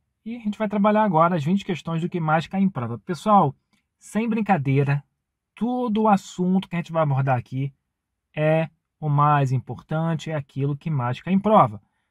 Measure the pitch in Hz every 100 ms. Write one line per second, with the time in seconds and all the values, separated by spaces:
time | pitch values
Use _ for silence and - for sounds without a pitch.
0 | _ _ - 240 214 208 214 208 208 208
1 | 214 160 170 180 139 196 - 170 - 165
2 | 170 175 156 156 156 190 190 165 117 117
3 | - 175 208 208 151 - _ _ _ _
4 | - 208 233 220 208 - 135 135 139 143
5 | - _ _ _ _ - 220 247 247 214
6 | 220 202 - - 180 190 190 170 165 165
7 | 156 135 135 127 - 131 139 _ _ _
8 | _ _ _ - 156 160 160 _ _ _
9 | 156 143 147 147 135 131 - 120 - 160
10 | 165 160 - 156 143 - 139 143 - 151
11 | 123 123 - 190 202 214 131 104 _ _
12 | _